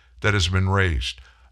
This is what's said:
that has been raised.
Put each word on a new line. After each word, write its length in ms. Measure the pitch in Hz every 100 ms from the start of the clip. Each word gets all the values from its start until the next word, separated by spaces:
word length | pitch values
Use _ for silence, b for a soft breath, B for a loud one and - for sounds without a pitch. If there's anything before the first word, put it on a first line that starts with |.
| b b
that 140 | 107
has 140 | 101 85
been 200 | 95 95
raised. 520 | 98 92 76 - - b b b